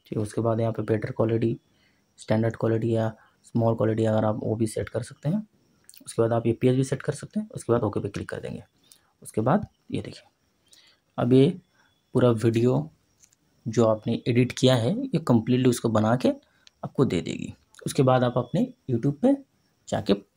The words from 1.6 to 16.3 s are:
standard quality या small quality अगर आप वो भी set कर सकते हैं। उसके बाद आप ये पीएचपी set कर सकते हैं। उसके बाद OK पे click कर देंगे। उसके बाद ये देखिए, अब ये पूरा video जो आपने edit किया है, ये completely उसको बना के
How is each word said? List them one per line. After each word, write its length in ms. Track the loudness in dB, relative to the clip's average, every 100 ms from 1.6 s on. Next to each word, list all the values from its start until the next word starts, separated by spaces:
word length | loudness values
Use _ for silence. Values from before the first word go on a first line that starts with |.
| _ _ _ _ _ _
standard 380 | -2 0 0 0
quality 380 | -2 0 0
या 180 | 0 -2 -6 _ _
small 300 | _ 0 0
quality 300 | 2 0 2 2
अगर 180 | 2
आप 160 | 0 -2
वो 120 | -4 -2
भी 100 | -2
set 220 | -4 -6
कर 140 | -8
सकते 260 | -10 -8 -4
हैं। 180 | -4 -6 _ _ _ _ -20 -10
उसके 160 | 0
बाद 100 | 0
आप 140 | 2 0
ये 60 |
पीएचपी 300 | 0 2 2
set 180 | 0 -4
कर 100 | -4
सकते 260 | -8 -6 -8
हैं। 80 | -8
उसके 220 | -8 -2
बाद 100 | 0
OK 180 | 0 -4
पे 80 | -6
click 200 | -8 -10
कर 120 | -10
देंगे। 220 | -10 -12 -16 _ _ -20 _ _
उसके 180 | -8 -2
बाद 260 | 0 0 -2 _ -10
ये 120 | -8
देखिए, 260 | -8 -14 _ _ _ _ _ _ _ _ _ -4
अब 140 | 4
ये 160 | 6 4 0 _ _ _ _ _
पूरा 160 | 2 2
video 580 | 4 2 2 2 0 -4 _ _ _ _ _ _ _ -4
जो 200 | 2 2
आपने 360 | 2 -2 -4 0
edit 240 | 2 0
किया 220 | 2 2 4
है, 160 | 2
ये 240 | -2 -2 -4
completely 500 | 2 2 4 2 2
उसको 180 | 2 0
बना 240 | 2 2 2
के 120 | 0